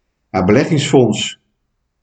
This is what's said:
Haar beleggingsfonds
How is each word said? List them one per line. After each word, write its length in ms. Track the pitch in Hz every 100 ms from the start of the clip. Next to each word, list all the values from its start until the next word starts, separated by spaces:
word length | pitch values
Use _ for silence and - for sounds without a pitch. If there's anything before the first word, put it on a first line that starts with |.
| _ _ _
Haar 160 | 95 92
beleggingsfonds 920 | 110 160 151 - 143 120 - - - _ _ _ _ _ _